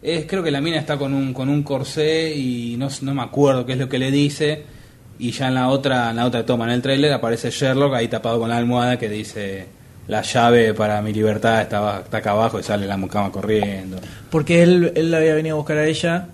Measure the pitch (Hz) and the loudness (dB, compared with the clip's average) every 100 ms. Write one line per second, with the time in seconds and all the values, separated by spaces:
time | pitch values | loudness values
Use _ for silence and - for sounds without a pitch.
0 | - 165 156 190 165 139 151 160 147 147 | -2 -4 -2 -2 -2 -2 0 -2 -2 -4
1 | 139 139 135 127 131 147 143 135 135 - | -2 -2 -2 -2 0 0 0 -4 -4 -2
2 | 151 160 160 151 131 120 120 120 135 131 | 0 0 -2 -2 -4 -4 -4 -4 -6 -6
3 | 135 139 120 135 139 131 120 131 131 131 | -4 -4 -4 4 4 4 0 -4 -2 -2
4 | 131 139 143 143 151 151 - - - - | 0 2 2 0 -2 -2 -8 -20 -20 -20
5 | - - 123 120 131 127 127 135 135 127 | -20 -8 -8 -2 -2 2 2 2 2 0
6 | 117 113 123 120 117 123 113 123 127 135 | 0 0 0 0 0 0 0 0 0 2
7 | 147 135 113 117 123 - 135 131 143 131 | 2 2 0 -2 -4 -2 0 2 2 2
8 | 120 - 117 117 113 117 120 123 123 123 | -2 -2 -2 -2 0 0 2 2 2 0
9 | 117 104 104 - 101 95 92 - - - | -2 -6 -8 -8 -8 -10 -14 -20 -20 -20
10 | - 107 104 127 117 120 113 107 107 104 | -6 -4 -2 4 6 6 6 2 0 0
11 | 104 107 107 104 113 113 104 104 104 101 | -2 0 0 2 2 2 2 0 -2 -2
12 | 90 110 107 104 113 107 85 104 98 98 | -4 -4 0 2 2 -2 -2 -2 -2 -4
13 | 95 104 98 98 101 107 101 98 95 92 | -4 -2 -4 -4 -2 0 0 -6 -10 -12
14 | - - - 160 156 170 170 180 170 170 | -14 -18 -4 -4 2 4 6 6 4 2
15 | 160 165 160 156 160 156 151 165 151 156 | 0 2 2 2 0 -4 -2 0 0 0
16 | 170 170 175 | 0 -2 -4